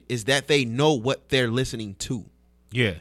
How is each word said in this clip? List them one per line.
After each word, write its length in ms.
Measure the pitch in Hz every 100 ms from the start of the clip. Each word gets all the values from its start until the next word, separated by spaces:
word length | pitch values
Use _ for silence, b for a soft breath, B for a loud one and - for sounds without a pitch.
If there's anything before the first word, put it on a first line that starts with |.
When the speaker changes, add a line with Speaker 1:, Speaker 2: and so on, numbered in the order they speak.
| -
Speaker 1:
is 160 | 123 101
that 220 | 139 -
they 180 | 143 120
know 280 | 120 151
what 360 | 139 117 135 -
they're 200 | 135 120
listening 440 | 120 127 120 107 95
to. 260 | - 127 - _ _ _ -
Speaker 2:
Yeah. 240 | 117 113 80